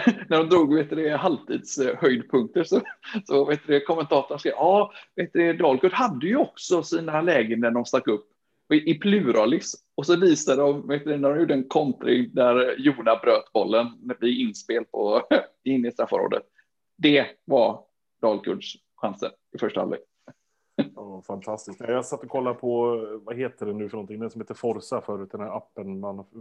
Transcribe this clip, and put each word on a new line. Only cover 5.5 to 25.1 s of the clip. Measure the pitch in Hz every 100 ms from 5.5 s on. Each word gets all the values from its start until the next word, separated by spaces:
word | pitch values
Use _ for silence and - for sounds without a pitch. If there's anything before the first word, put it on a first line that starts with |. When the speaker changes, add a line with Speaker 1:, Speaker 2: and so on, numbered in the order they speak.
Speaker 1:
Dalkurd | 165 165 131 185
hade | 185 247 135 160
ju | 262
också | 233 - - 175
sina | 151 165 165 156
lägen | 175 147 113 113
när | 117
de | 117
stack | 120 131 123
upp | 104 - _ _ _ _
i, | 151 151
i | 156
pluralis." | 208 202 143 110 110 165 - - _
Och | - 143
så | 170
visade | 185 147 - 135
de, | 143 143 117
vet | 143
du, | 147 147
när | 139
de | 147
gjorde | 160
en | 139 131
kontring | 156 147 120 - 123 120
där | 131 123 123 127 123
Jona | 139 127 110 113
bröt | 123 107 -
bollen | 110 95 110 120 - 123 123
vid | 117 123
inspel | 120 101 - 113
på, | 113 107 104 113 - -
<laughs> | - _
in | 131 135 120
i |
straffområdet. | 120 113 101 98 - - _ _ _ _ _
Det | 156 143 120 -
var | - 131 110 110 _ _ _ _
Dalkurds | 117 101 - 95 - - _ _
chanser | 107 98 117 - _
i | -
första | - -
halvlek. | 92 85 - _ - _ _ _ _ - -
Speaker 2:
Ja, | - 101 95 -
fantastiskt. | 98 110 107 - 92
Jag | 120 127
satt | 123 139
och | 123
kollade | 135 127 120
på, | 123 120 120 117 107 107
vad | 104 120
heter | 123 - 104
det |
nu | 107 104
för | 110
någonting? | 98 107
Den | 113
som | 113
heter | 107
Forza | 110 120 104 - 120
förut, | -